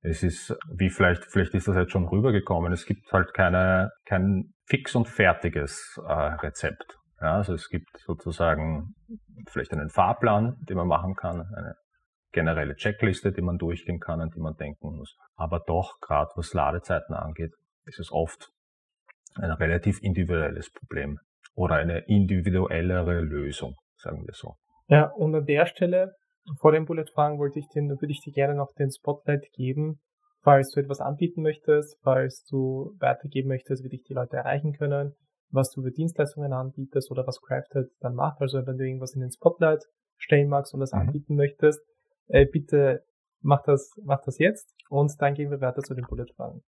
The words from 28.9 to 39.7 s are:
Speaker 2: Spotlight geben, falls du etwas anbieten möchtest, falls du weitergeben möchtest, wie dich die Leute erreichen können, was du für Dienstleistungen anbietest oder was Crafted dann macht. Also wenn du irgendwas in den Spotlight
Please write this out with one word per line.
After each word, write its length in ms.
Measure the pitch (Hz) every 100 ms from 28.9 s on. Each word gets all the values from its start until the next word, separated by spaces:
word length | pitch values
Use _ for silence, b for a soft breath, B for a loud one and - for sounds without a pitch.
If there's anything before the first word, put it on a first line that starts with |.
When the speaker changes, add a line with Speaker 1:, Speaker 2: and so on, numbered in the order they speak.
Speaker 2:
Spotlight 560 | 135 - 147 - 143 -
geben, 480 | - 127 139 151 151 _ _ _ _
falls 280 | - 139 135
du 100 | -
etwas 200 | 139 139
anbieten 420 | 135 147 175 175
möchtest, 560 | 156 151 - 151 147 -
falls 420 | - 131 131 - _
du 460 | 135 131 131 139 202
weitergeben 500 | 135 127 143 135 135
möchtest, 360 | 127 - 131
wie 40 | 131
dich 160 | 131
die 100 | _
Leute 220 | 131 123 127
erreichen 360 | 131 135 151
können, 420 | 143 147 139 143 143 _ _ _
was 200 | 131 131
du 100 | -
für 80 | 127
Dienstleistungen 640 | 127 165 165 147 151 143
anbietest 580 | 131 131 - 135 139 131
oder 160 | 135 131
was 140 | 131
Crafted 500 | _ 131 - 139 127 _
dann 140 | 127
macht. 260 | 123 143 147
Also 240 | 139 135 127
wenn 120 | 131
du 60 | 131
irgendwas 280 | 131 131
in 60 | 131
den 100 | 127
Spotlight 520 | - - - 165